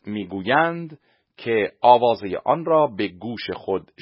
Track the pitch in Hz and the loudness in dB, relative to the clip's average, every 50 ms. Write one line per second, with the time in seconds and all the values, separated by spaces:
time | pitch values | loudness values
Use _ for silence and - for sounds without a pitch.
0 | _ 104 104 107 98 92 95 98 92 104 127 151 160 170 170 170 170 156 151 - | _ -10 -8 -8 -8 -8 -8 -8 -2 0 2 2 2 0 -2 -6 -10 -14 -16 -20
1 | _ _ _ _ _ _ _ - - 117 113 110 101 - - _ - 120 123 120 | _ _ _ _ _ _ _ -12 -4 -2 0 0 0 -2 -4 _ 6 6 6 6
2 | 120 120 113 101 104 98 90 - - - 135 165 165 165 160 156 151 139 110 95 | 6 2 2 0 -2 -6 -8 -4 0 -2 -2 0 0 0 2 2 2 2 0 -4
3 | 107 95 90 90 98 117 120 101 - - 90 - - - 95 90 80 _ _ - | -4 -6 -6 -8 -10 -10 -8 -8 -8 -8 -8 -8 -4 -4 -4 -4 -4 _ _ -18